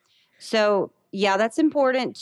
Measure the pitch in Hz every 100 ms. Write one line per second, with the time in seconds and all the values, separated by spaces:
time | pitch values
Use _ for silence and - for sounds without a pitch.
0 | _ _ _ _ - 220 208 202 - _
1 | _ 196 202 196 226 - 320 294 262 254
2 | 233 -